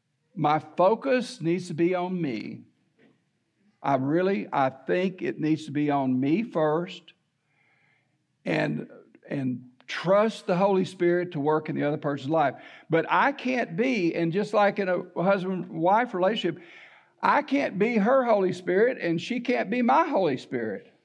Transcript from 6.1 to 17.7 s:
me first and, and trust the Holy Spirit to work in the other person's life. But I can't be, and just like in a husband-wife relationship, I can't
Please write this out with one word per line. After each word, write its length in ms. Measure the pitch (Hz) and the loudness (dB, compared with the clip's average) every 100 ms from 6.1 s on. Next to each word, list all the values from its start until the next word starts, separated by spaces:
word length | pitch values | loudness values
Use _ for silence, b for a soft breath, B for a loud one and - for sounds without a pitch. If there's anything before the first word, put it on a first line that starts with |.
| 127 | 0
me 220 | 139 170 | 2 0
first 600 | 233 170 156 151 180 - - - _ _ _ _ _ _ _ _ _ _ _ _ | 0 0 0 0 -4 -10 -20 -20 _ _ _ _ _ _ _ _ _ _ _ _
and, 420 | - 160 151 151 147 101 82 _ - | -4 -2 0 -2 -8 -16 -20 _ -10
and 380 | 139 131 123 - _ - | -6 -4 -6 -10 _ -12
trust 600 | - 165 196 220 214 - | -6 2 2 2 -2 -2
the 100 | 180 | 0
Holy 280 | 196 190 | 2 2
Spirit 480 | 165 - 175 175 175 | -2 0 2 2 0
to 80 | 165 | -2
work 300 | 143 156 156 | 0 0 0
in 40 | |
the 100 | 139 | -4
other 120 | 143 151 | -2 -2
person's 340 | 147 139 131 | -4 -6 -2
life. 260 | 160 143 - B B B | 0 0 -2 B B B
But 160 | 165 156 | 0 2
I 240 | 170 233 | 2 2
can't 460 | 285 254 254 240 165 | 0 -4 -4 -4 -2
be, 360 | 247 240 170 | 0 0 0
and 160 | - 170 | 0 -2
just 220 | 170 208 | -2 0
like 260 | 214 202 208 | 2 2 2
in 120 | 190 | -2
a 120 | 175 - - | -2 -4 -2
husband-wife 920 | 180 196 185 185 180 165 165 208 247 | 2 2 0 -4 -6 -2 2 2 2
relationship, 500 | 190 185 220 180 160 B B B B B B | 0 0 0 -2 -4 B B B B B B
I 180 | 190 233 | 2 2
can't 380 | 294 269 262 | 2 0 0